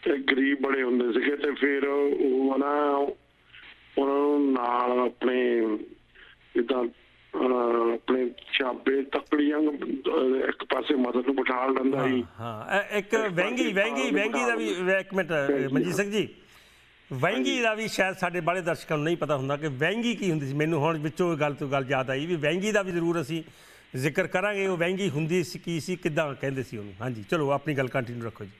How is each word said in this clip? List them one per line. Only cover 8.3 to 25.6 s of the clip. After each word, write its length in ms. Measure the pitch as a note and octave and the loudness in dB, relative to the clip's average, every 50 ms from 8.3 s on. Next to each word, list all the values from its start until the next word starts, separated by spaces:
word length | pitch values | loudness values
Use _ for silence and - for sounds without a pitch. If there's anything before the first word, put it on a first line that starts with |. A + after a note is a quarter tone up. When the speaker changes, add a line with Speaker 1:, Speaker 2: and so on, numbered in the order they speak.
| B2 - - - - | -4 -8 -14 -6 -2
Speaker 1:
ਛਾਬੇ 500 | - C#3 B2+ - - - - C3+ C#3 C3+ | -2 0 0 -2 -2 0 0 0 0 0
ਤੱਕੜੀ 500 | C#3 - D3 C#3 - - D3+ D3 C#3+ D3+ | 0 -4 -4 -2 0 2 2 2 2 2
ਵਾਂਗ, 120 | D3+ D#3 | 2 0
ਅਹ, 840 | D3+ C#3+ C3+ B2+ B2 C3 C3+ - F3+ E3 D#3+ C3 C3 C3 C3 C3+ - | 0 0 -2 -6 -6 -6 -2 -2 0 0 2 2 2 2 2 0 -2
ਇੱਕ 160 | - - - | -2 -4 -2
ਪਾਸੇ 300 | - - C3 - - D3+ | -2 -2 -2 0 0 2
ਮਦਰ 320 | C3+ B2+ B2 A#2 B2 B2 | 2 2 2 2 0 0
ਨੂੰ 100 | C3 C#3 | 2 0
ਬਿਠਾ 300 | C3 B2+ B2+ C3 B2 B2+ | 0 0 0 0 0 2
ਲੈਂਦਾ 420 | C3+ C3+ B2+ - C3+ C3+ C#3 C3 C3 | 0 0 2 2 2 2 2 2 2
ਸੀ। 160 | B2+ B2+ A#2 - - - | 0 0 -2 -4 -8 -12
Speaker 2:
ਹਾਂ, 240 | A#2 A#2 A2+ G#2+ A2+ | -10 -10 -8 -10 -6
ਹਾਂ, 180 | - G3 G3+ G3 | -2 -2 -2 0
ਇਹ 160 | - G#3 G#3 | 0 -4 -4
ਇੱਕ 160 | G3+ - - | -2 0 0
Speaker 1:
ਇੱਕ 0 | |
Speaker 2:
ਵਹਿੰਗੀ, 480 | A3+ A3 G#3 F3+ D#3+ F3+ G#3 B3 B3 C4 | 0 0 0 0 0 0 0 0 0 -2
Speaker 1:
ਪਾਸੇ 100 | A#3 G3+ | 0 2
Speaker 2:
ਵਹਿੰਗੀ, 380 | F#3+ G3+ A3 A#3+ B3 C4 B3 | 0 0 0 0 -2 -2 0
Speaker 1:
ਨੂੰ 100 | - - | 0 0
Speaker 2:
ਵਹਿੰਗੀ 240 | G3+ - A#3 - A#3+ | 0 0 0 0 0
ਦਾ 100 | A#3+ A#3 | 0 0
ਵੀ, 200 | A3+ A3+ A3 G3 | 0 0 -2 -2
Speaker 1:
ਬਿਠਾ 240 | F3 F#3 F3+ F#3+ G3 | -2 0 2 2 0
Speaker 2:
ਇੱਕ 160 | F#3+ F#3+ F#3+ | 0 -2 -2
ਮਿੰਟ, 180 | F#3+ F#3 D3+ E3 | -4 -2 0 0
Speaker 1:
ਵਹਿੰਗੀ, 420 | D3+ C#3 C#3+ C#3+ C#3 C3+ C3+ C3 | 0 2 2 2 2 0 0 2
Speaker 2:
ਮਨਜੀਤ 200 | C#3 - F3 E3+ | 0 0 0 0
ਸਿੰਘ 160 | C#3 G3+ G3+ | -2 -2 0
ਜੀ, 180 | G3+ A3 E3 - - - - - - - - - - - - _ _ _ _ _ C#3+ | 0 -2 -2 -2 -6 -16 -20 -20 -20 -20 -20 -20 -20 -20 -20 _ _ _ _ _ -6
ਵਹਿੰਗੀ 380 | C3 B2+ E3+ G#3 B3 C4 C#4 | 0 0 0 2 2 0 0
Speaker 1:
ਹਾਂਜੀ। 120 | C#4 B3+ A#3+ | 0 2 2
Speaker 2:
ਦਾ 120 | A3+ G#3+ | 0 0
ਵੀ 140 | G#3+ A3 G3+ | 0 -4 -4
ਸ਼ਾਇਦ 280 | - - G3 F#3+ F#3+ | 0 0 0 0 0
ਸਾਡੇ 240 | F#3 - F3+ E3+ F3+ | -2 -4 -2 -2 -2
ਬਾਹਲੇ 220 | E3 D#3+ F3 F#3+ F3 | -2 0 -2 0 0
ਦਰਸ਼ਕਾਂ 340 | E3+ E3 - - - E3 | -2 -4 -4 -4 -4 -2
ਨੂੰ 80 | D3+ D3 | 0 0
ਨਹੀਂ 120 | D#3+ E3+ | 0 0
ਪਤਾ 200 | E3 - C#3 D3+ | 0 0 -2 -2
ਹੁੰਦਾ 200 | C#3 C3 C3 C#3+ | -2 0 -2 -2
ਕਿ 120 | D3 D3+ D#3+ | -2 -2 -6
ਵਹਿੰਗੀ 460 | C3+ B2 D3 E3 G3+ A#3 A#3 A#3+ A#3 | -2 0 0 0 0 0 0 -2 -2
ਕੀ 160 | F3+ G3+ F#3+ | 0 0 0
ਹੁੰਦੀ 160 | D#3+ D#3 C#3 | 0 0 0
ਸੀ। 80 | C3 C3+ | -2 0
ਮੈਨੂੰ 260 | D3 D3+ D#3 E3+ D3+ | 0 0 2 2 2
ਹੁਣ 180 | C#3 D#3+ E3 D#3 | 2 2 0 0
ਵਿੱਚੋਂ 340 | D3 D#3+ - - F3+ F3 E3+ | -2 -6 -2 0 0 0 2
ਇਹ 80 | D3 | 0
ਗੱਲ 140 | D3+ D3 C#3+ | 0 -2 -2
ਤੋਂ 140 | - D#3 C3+ | -4 -6 -2
ਗੱਲ 160 | C3+ C#3 C3+ B2 | -2 -2 0 0
ਯਾਦ 220 | C#3 C3 C3 A#2+ | 0 0 0 0
ਆਈ 160 | C3 C3+ D3 | -2 -4 -2
ਵੀ 100 | E3+ F3+ | -2 -4
ਵਹਿੰਗੀ 360 | D#3+ C#3+ D3 D#3+ F3+ F#3+ G#3+ G#3 | 0 0 0 0 2 0 0 0
ਦਾ 100 | G#3 G3 | 0 0
ਵੀ 100 | F#3 F3 | 0 -2
ਜ਼ਰੂਰ 280 | F3 E3+ E3+ E3+ E3+ | 0 0 0 0 0
ਅਸੀਂ 220 | D3+ A#2+ D#3+ E3 D#3 - - - - - - - - - - | -2 -4 -6 -8 -8 -10 -18 -20 -20 -20 -20 -20 -20 -10 -8
ਜ਼ਿਕਰ 300 | C3 C3 D#3 C#3+ - F3+ | -2 -2 -2 0 0 -2
ਕਰਾਂਗੇ। 400 | D#3+ - F3+ F#3 G#3 G#3 G3 G3 | 0 0 0 0 0 0 0 0
ਉਹ 100 | F#3+ F#3 | 0 0
ਵਹਿੰਗੀ 320 | E3 E3+ F3 F#3 F#3 G3+ F#3+ | 0 0 0 0 0 0 -2
ਹੁੰਦੀ 360 | B2+ D3 D#3+ D3+ E3+ F3+ E3+ | 0 0 -2 0 0 0 0
ਸੀ, 140 | - - | -2 -6
ਕੀ 220 | - | -10